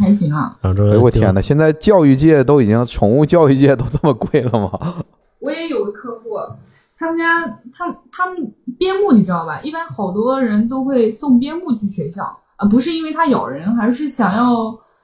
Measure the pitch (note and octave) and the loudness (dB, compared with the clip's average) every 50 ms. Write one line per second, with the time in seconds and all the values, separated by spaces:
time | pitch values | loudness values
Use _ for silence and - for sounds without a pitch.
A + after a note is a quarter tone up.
0 | G3+ F#3 G#3 G#3 - D3 D3 D3+ - - - - - F#2+ F#2 G2 G#2 G#2 G#2 G#2+ | 2 2 2 2 2 0 -2 -2 -4 -6 -8 -4 -2 0 2 2 2 4 4 6
1 | B2 B2 - A2+ A2 G2 F#2+ G2 F#2+ - C#3+ D3 D#3 D#3 D3+ D3+ - G#3 G#3+ F#3+ | 4 4 4 4 2 2 2 2 0 2 2 2 4 2 2 2 2 4 4 6
2 | D#3 C#3 C3+ C3 D3 D#3+ D#3 C#3+ C3 B2 D3 D3 B2 G2+ G#2 A2+ B2 A#2 - - | 6 6 4 4 4 4 4 4 4 4 4 4 4 4 2 2 0 -2 -2 -2
3 | A2 G2+ A2+ C#3+ D3+ C#3+ F3 F3 D#3+ C3+ C#3 C3 C#3 C#3 C#3 B2+ A#2+ A#2 C#3 D3 | 0 2 2 2 2 4 4 4 4 4 4 4 4 4 4 2 0 -2 -4 -2
4 | - D#3 C3 A2 - - - D3+ A#2+ B2 B2 A2+ G2+ F#2 - - - E3+ F3 F3 | 0 0 0 -2 -4 -2 -2 -2 0 0 0 -2 -2 -2 -4 -6 -8 -8 -8 -10
5 | - - _ _ _ _ _ _ - C#4 D#4 E4 E4 D#4+ C#4+ G#3+ G3+ G#3 G#3+ - | -12 -14 _ _ _ _ _ _ -8 -8 -6 -6 -6 -6 -4 -4 -4 -6 -8 -10
6 | - B3 A3+ A3+ - A#3 G#3 F#3+ - - - - - _ _ _ _ _ _ _ | -14 -14 -14 -14 -12 -12 -10 -10 -10 -12 -14 -18 -20 _ _ _ _ _ _ _
7 | E4 E4 E4 E4 E4 E4 E4+ E4+ E4 - - - _ B3 - - F4+ F4 - - | -8 -6 -4 -2 -2 -2 -2 -2 -4 -6 -10 -14 _ -20 -14 -10 -10 -10 -10 -12
8 | _ _ - - F4+ F#4 F#4 F4+ C#4+ G#3 - _ _ - A#3+ - F4+ F#4 F#4+ G4 | _ _ -8 -6 -6 -6 -6 -8 -10 -10 -12 _ _ -14 -6 -4 -2 -2 0 0
9 | G#4 G4+ C4+ G#3+ F3+ F3+ F3+ E3+ E3 E3 D3+ - - D4 D4+ E4 E4 E4 - - | 2 4 4 4 4 2 0 -4 -6 -6 -10 -10 -10 -10 -10 -10 -10 -10 -8 -8
10 | G3+ F#3 F3+ G#3 A3+ B3 C4+ C4+ C4 A3+ G#3 G#3 A3+ A#3 C4 C4+ C4 C4+ C#4 B3+ | -8 -6 -4 -2 -2 -2 0 0 -2 0 0 0 0 0 -2 -4 -4 -2 0 0
11 | A3+ A3 A3 - - C#4+ B3 A#3+ C4 D4 D#4 F4 F#4 E4 A#3+ G#3+ G#3 G3 - - | 0 0 -2 -4 0 2 2 2 2 0 -6 -8 -6 -4 -4 -4 -4 -6 -6 -6
12 | D#3 - E3+ G3 F#3 - - - _ _ _ - - G3+ G#3+ B3+ - E4 E4 D#4+ | -8 -8 -8 -10 -10 -12 -12 -16 _ _ _ -4 0 0 0 0 0 -2 -4 -4
13 | D#4+ D#4 D4+ D#4 E4 D4 B3 E3+ - A2+ C3 D3 E3 G3 A#3+ A#3 G#3 A3+ B3 C4+ | -6 -6 -4 -2 0 0 0 -2 -2 -6 -8 -6 -4 -4 -2 -2 -2 -2 -2 -2
14 | D4+ C#4+ - - A3+ F#3 F#3 G#3+ A#3+ B3 A#3+ A#3 A3 A3 A#3 - _ _ _ _ | -4 -6 -4 -2 -2 0 0 0 0 0 0 0 -2 -6 -8 -12 _ _ _ _